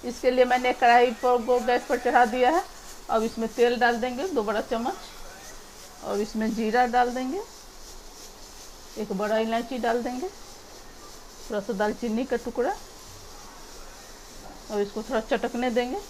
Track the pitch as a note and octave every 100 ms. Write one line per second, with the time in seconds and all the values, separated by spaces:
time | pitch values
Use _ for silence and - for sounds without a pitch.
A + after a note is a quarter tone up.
0 | A#3+ A#3+ B3+ B3+ B3 B3 B3+ B3+ A#3+ A#3+
1 | B3 A3+ B3 B3 A#3 B3 A3+ B3 - A#3+
2 | B3 C4 A#3+ B3+ B3 D#4+ - - - -
3 | - A3+ A3+ A3+ A3+ - A#3+ A#3+ A#3+ A#3
4 | B3 B3 F#4+ C#4+ G#3 G#3+ - A3+ B3 F#4+
5 | - - - - - - - - - -
6 | - G3+ G#3+ A3 G#3+ G#3 A3 A#3+ B3 B3
7 | B3 B3 B3+ F4 A4+ - - - - -
8 | - - - - - - - - - -
9 | G#3+ G3 G#3 A3 A3+ A3+ A#3+ B3+ A#3 A#3+
10 | A#3+ B3+ F#4 - - - - - - -
11 | - - - - - G#3 G3 G3 G#3 -
12 | A#3+ A3 B3+ A#3 B3 B3 C4 G#4 - -
13 | - - - - - - - - - -
14 | - - - - - - - G#3+ G3+ A3
15 | G#3+ A#3+ A3 A#3 - A#3+ B3+ A3+ B3 F#4